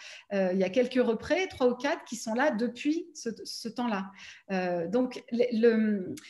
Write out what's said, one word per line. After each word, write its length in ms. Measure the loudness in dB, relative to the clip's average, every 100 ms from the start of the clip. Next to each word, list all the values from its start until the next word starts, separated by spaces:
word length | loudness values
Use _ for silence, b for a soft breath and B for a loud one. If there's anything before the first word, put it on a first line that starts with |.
| B B B
Euh, 200 | 0 2
il 60 | 2
y 40 |
a 60 | 2
quelques 360 | 2 2 4 2
représ, 400 | 2 0 0 0
trois 180 | 2 2
ou 80 | 2
quatre, 300 | -2 -4 -6
qui 100 | -10
sont 200 | -4 0
là 160 | 2
depuis 580 | 2 -2 -2 -2 -2 -4
ce, 160 | -10 -8 -8
ce 240 | -10 -10 -8
temps-là. 440 | -4 -2 -2 -4 B B B B
Euh, 380 | -2 0 0 0
donc, 340 | 0 0 -4 -4
le, 100 | -2 0
le, 640 | 4 6 6 4 2 -2 -8 B